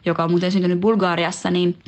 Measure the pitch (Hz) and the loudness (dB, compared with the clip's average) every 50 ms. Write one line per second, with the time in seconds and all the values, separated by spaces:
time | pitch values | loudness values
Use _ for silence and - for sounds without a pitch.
0 | - 170 165 165 165 165 175 175 180 180 196 190 180 180 180 175 190 220 226 202 | -4 -2 -2 0 0 0 0 0 2 0 0 0 2 0 0 2 2 2 2 2
1 | 190 180 170 170 170 175 - - - 185 180 180 180 175 175 - - | 0 0 0 0 -2 -4 -4 -4 -4 -2 0 0 0 0 -2 -2 -2